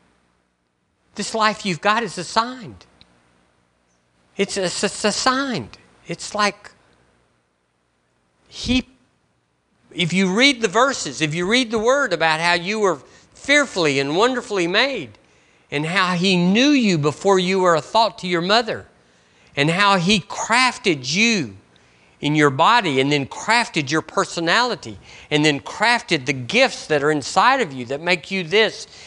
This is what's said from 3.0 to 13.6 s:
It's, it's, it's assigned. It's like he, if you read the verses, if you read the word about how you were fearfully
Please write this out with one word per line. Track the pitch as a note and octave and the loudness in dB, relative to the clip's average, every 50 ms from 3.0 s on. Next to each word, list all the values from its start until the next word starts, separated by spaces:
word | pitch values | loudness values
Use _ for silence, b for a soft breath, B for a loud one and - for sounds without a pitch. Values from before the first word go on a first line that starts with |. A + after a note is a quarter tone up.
| - _ _ _ _ _ _ _ _ _ _ _ _ _ _ _ _ _ _ _ _ _ _ _ _ _ _ | -20 _ _ _ _ _ _ _ _ _ _ _ _ _ _ _ _ _ _ _ _ _ _ _ _ _ _
It's, | - G3 G3 - | -4 -4 -4 -2
it's, | G3+ F#3 E3+ - - - | -4 -4 -4 -4 -4 -4
it's | G3 - - - | -4 -4 -2 -2
assigned. | G#3 G3 - - B3+ B3+ C4 C#4 C4+ A#3 D#3 G#2 - - - _ _ _ _ _ | -2 -2 0 0 0 0 0 -4 -4 -6 -6 -8 -10 -14 -20 _ _ _ _ _
It's | - E3+ - - - | -12 -12 -12 -10 -8
like | - G#3 G#3 G3+ F#3+ - - - - _ _ _ _ _ _ _ _ _ _ _ _ _ _ _ _ _ _ _ _ _ _ _ _ _ _ _ _ _ _ _ _ _ _ | -2 0 0 0 -2 -4 -14 -20 -20 _ _ _ _ _ _ _ _ _ _ _ _ _ _ _ _ _ _ _ _ _ _ _ _ _ _ _ _ _ _ _ _ _ _
he, | _ - - - A#3 B3 B3+ - - _ _ _ _ _ _ _ _ _ _ _ _ _ _ _ _ _ _ _ _ | _ -16 -10 -4 -2 -2 -2 -2 -4 _ _ _ _ _ _ _ _ _ _ _ _ _ _ _ _ _ _ _ _
if | - - F3 D#3 | -6 -4 -2 0
you | F3 F#3+ G3 F#3 | 0 0 0 2
read | F#3 A3+ C4 C#4+ C4+ A#3 | 2 4 4 2 2 2
the | A3 G3 | -2 0
verses, | E3+ A3+ B3+ C#4 - - - D#3+ B2 A#2 | 2 2 2 2 0 -4 -6 -8 -4 -4
if | D#3 D3+ D3+ | -4 -2 -2
you | F3 F3+ | -4 -2
read | F#3+ A#3 B3+ C4 A3 | 0 0 0 0 0
the | A#3 A3 | -2 0
word | G#3+ A#3+ C4 C#4+ C#4 A3 | 2 2 2 2 0 -2
about | F3 D3+ D#3+ D#3+ D#3 D#3 | -2 0 0 0 0 0
how | E3+ F3 | 2 0
you | F3 F3+ E3+ F#3+ G#3+ A3 | 0 0 -2 -4 -2 0
were | G#3 F#3 D#3+ C3 b b b b b b b | 0 0 0 -2 b b b b b b b
fearfully | - - - C#4+ D4 | -12 -2 2 2 2